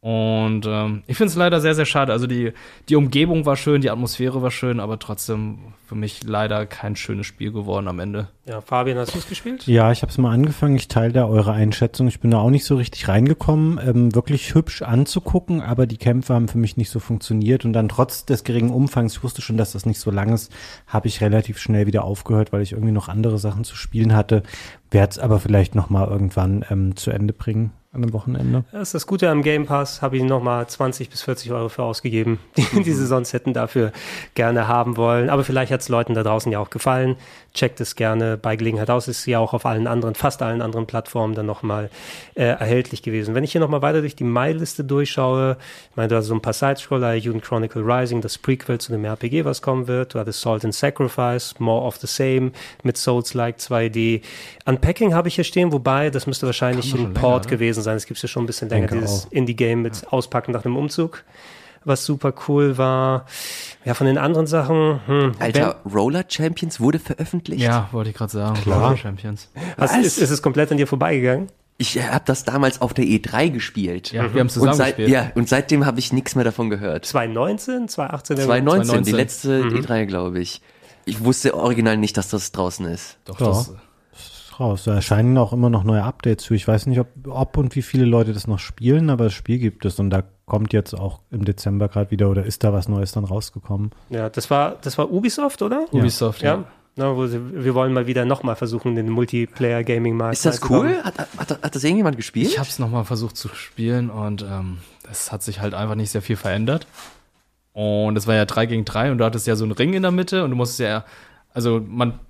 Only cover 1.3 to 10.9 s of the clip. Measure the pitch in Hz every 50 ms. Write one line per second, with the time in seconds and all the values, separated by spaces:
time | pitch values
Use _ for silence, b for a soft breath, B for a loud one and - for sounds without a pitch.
1.3 | 160 170 175 175 175 165 151 156 160 156 156 - - 151 139 131 110 117 123 123
2.3 | 123 120 120 113 107 B B B B B B - 151 151 143 131 117 139 151 170
3.3 | 170 160 151 147 139 131 - 151 147 143 135 127 107 117 123 117 - - 123 131
4.3 | 127 135 127 127 120 - - 127 120 117 101 107 110 104 - - 110 - - -
5.3 | 113 107 107 107 107 104 98 110 110 _ _ - - 110 104 104 - - - 113
6.3 | 107 104 107 107 107 107 110 104 - - - 107 104 - - - 104 98 101 -
7.3 | - - 104 104 107 110 101 101 98 98 98 95 92 87 87 104 101 101 104 92
8.3 | - _ _ - 117 110 104 - - 123 123 131 131 123 123 120 - 175 160 -
9.3 | 190 - - 233 254 262 - - 120 117 113 113 120 - - - - - 127 120
10.3 | 113 120 139 151 147 - - 147 139 131 - -